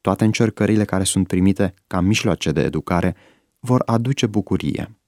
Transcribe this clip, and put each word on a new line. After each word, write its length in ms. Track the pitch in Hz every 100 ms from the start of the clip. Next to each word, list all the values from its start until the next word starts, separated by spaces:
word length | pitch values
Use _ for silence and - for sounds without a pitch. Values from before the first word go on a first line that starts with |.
Toate 240 | - 98
încercările 600 | 110 107 113 - 104 107
care 200 | 104 95
sunt 220 | 98 - 92
primite 480 | 92 92 95 98 - _
ca 140 | 92
mijloace 500 | 90 107 110 85 -
de 80 | 73
educare 560 | 69 78 - 87 92 - _ _ _ _
vor 240 | 120 127 -
aduce 400 | 117 120 139 117
bucurie. 720 | 104 - 92 - - - -